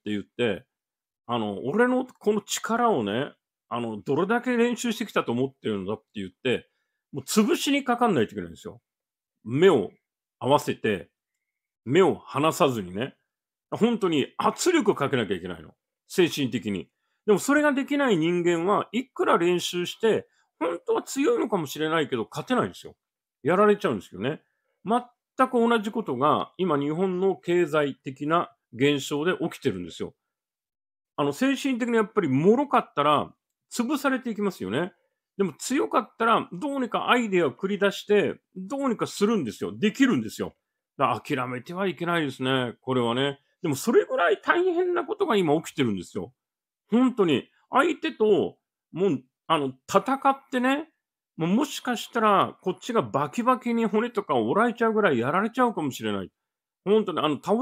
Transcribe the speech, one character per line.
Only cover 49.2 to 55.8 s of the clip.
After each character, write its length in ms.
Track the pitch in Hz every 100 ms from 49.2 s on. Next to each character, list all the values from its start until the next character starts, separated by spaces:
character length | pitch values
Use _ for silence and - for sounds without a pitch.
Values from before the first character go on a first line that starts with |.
| - _ -
あ 100 | 160
の、 160 | 139 131 -
戦 220 | 196 220 262 277
っ 200 | 269 _
て 80 | 254
ね、 320 | 254 285 320 _ _ _ _ -
も 120 | 160
う、 20 |
も 160 | 214 302
し 160 | -
か 160 | - 226
し 140 | -
た 80 | 233
ら、 380 | 214 196 120 -
こ 100 | 190
っ 80 | 180
ち 140 | -
が 80 | 226
バ 300 | 110 135 147
キ 100 | -
バ 160 | 233 226
キ 160 | 240
に 120 | 233 226
骨 260 | 214 240
と 120 | 208
か 120 | - 131
折 180 | 110
ら 140 | 180 240
れ 80 | -
ち 80 |
ゃ 60 | 226
う 40 |
ぐ 80 | 214
ら 100 | 202
い 60 | 123
や 140 | 123
ら 100 | 175
れ 80 | 214
ち 100 | 254
ゃ 40 |
う 100 | 247
か 80 | 185